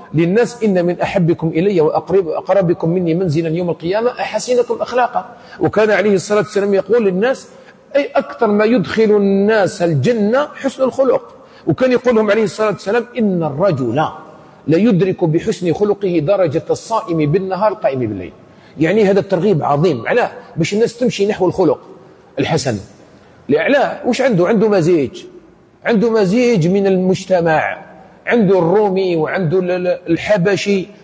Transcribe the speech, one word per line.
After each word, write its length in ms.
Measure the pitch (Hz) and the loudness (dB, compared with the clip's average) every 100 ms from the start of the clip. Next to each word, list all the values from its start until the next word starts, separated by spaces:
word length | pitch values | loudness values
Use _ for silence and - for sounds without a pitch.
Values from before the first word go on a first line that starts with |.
| - 147 | -6 0
للناس: 500 | 170 202 233 - 220 | 2 2 0 -2 0
"إن 200 | 180 175 | 0 0
من 160 | 175 | -2
أحبكم 480 | - 196 170 165 160 | -2 0 0 0 0
إلي 320 | 160 190 190 | 0 0 2
وأقرب-، 480 | 156 - - 196 170 | 2 0 0 0 0
أقربكم 640 | 147 - 190 175 175 165 | -4 0 0 2 0 0
مني 240 | 180 170 165 | -2 0 -2
منزلا 340 | 190 147 165 | 0 -2 -2
يوم 220 | 160 180 | -4 -4
القيامة 400 | 160 165 202 233 | -6 -4 -2 -2
أحسنكم 680 | 247 - 214 - 247 233 226 | -4 -6 -6 -2 0 0 -2
أخلاقا". 560 | - 240 240 180 190 - - - | -4 0 0 -2 -8 -16 -20 -4
وكان 300 | 156 - 214 | -2 2 2
عليه 240 | 196 208 196 | 2 2 2
الصلاة 240 | - 208 | 2 -2
والسلام 360 | 190 202 202 196 | 0 -2 0 0
يقول 300 | 185 240 208 | 2 0 2
للناس، 440 | 180 233 262 - - - - - 285 | 0 -2 -2 -8 -20 -20 -20 -4 -2
أي 140 | 285 - | 0 -2
أكثر 320 | - - - | -4 -2 0
ما 180 | 208 214 | 2 2
يدخل 520 | 247 165 - 220 208 | 2 0 0 2 4
الناس 640 | 196 196 202 220 180 - | 2 2 2 2 2 0
الجنة 680 | 175 151 147 233 202 254 294 - | 0 0 0 0 0 0 -2 -4
حسن 280 | 269 - | -6 -2
الخلق. 520 | 262 254 269 - - - - - - | -2 0 0 0 -2 -18 -20 -10 -4
وكان 260 | 156 254 | 0 2
يقول 240 | 247 240 220 | 2 2 2
لهم 140 | 214 | 2
عليه 140 | 214 214 | 2 0
الصلاة 260 | - 214 | -2 -2
والسلام: 360 | 170 190 233 233 - | -2 -2 -2 -2 -2
"إن 240 | 214 180 | -2 0
الرجل 600 | 160 135 196 143 123 123 151 - - - - - - | -2 0 0 0 -2 -2 -2 -6 -18 -20 -20 -14 0
ليدرك 580 | 160 220 185 190 - 175 | 2 4 2 0 0 0
بحسن 480 | 165 175 208 180 | 0 -2 -4 -2
خلقه 460 | 151 208 202 196 175 | 0 0 0 0 -2
درجة 440 | 147 196 175 151 160 | 0 0 2 -2 -2
الصائم 600 | 160 - 226 - 165 147 | -6 -2 -4 -2 -2 0
بالنهار 400 | 180 190 185 214 | 0 -2 0 0
القائم 260 | 196 160 135 | 0 -2 -2
بالليل". 340 | 117 101 87 - - - - - | -4 -6 -10 -16 -20 -20 -20 -2
يعني 260 | 160 208 196 | 0 4 4
هذا 160 | 202 | 2
الترغيب 420 | 196 185 196 165 | 0 0 2 0
عظيم. 440 | 120 143 180 127 110 | 0 2 2 0 -2
علاه؟ 240 | 220 202 - - - | 0 -2 -4 -14 -4
باش 180 | 165 202 | -2 0
الناس 240 | 226 - | -2 0
تمشي 280 | 247 - 202 | -4 0 -2
نحو 200 | 202 180 | 0 0
الخلق 320 | - 160 123 - - - - - - | 2 0 0 -6 -20 -20 -20 -16 -6
الحسن. 400 | 135 120 135 107 - - - - - - - | -2 -2 -2 -6 -8 -20 -20 -20 -20 -20 -2
علاه؟ 560 | - 165 277 208 - - | 0 2 2 0 -2 -4
وش 140 | 240 | -2
عنده؟ 280 | 262 196 180 | 0 2 2
عنده 200 | 233 214 | 2 2
مزيج، 560 | 202 160 175 127 - - - - - _ _ - | 2 2 2 0 -6 -18 -20 -20 -20 _ _ -2
عنده 260 | 226 233 | 0 2
مزيج 580 | 220 196 220 247 226 160 | 2 2 2 2 2 2
من 180 | 196 196 | 2 2
المجتمع، 920 | 190 185 185 - 180 170 156 104 95 - - - - - | 0 0 -2 0 0 2 0 0 -6 -14 -20 -20 -14 -2
عنده 320 | 233 190 190 | 0 4 2
الرومي 580 | 165 202 214 185 190 170 | 2 2 2 0 0 0
وعنده 420 | 151 165 170 185 | -2 -2 0 0
ال-، 120 | 180 | 0
ال-، 400 | 180 180 175 - | -2 -2 -4 -2
الحبشي 760 | 165 - 160 180 196 202 196 170 - | -2 0 0 2 0 0 -2 -2 -12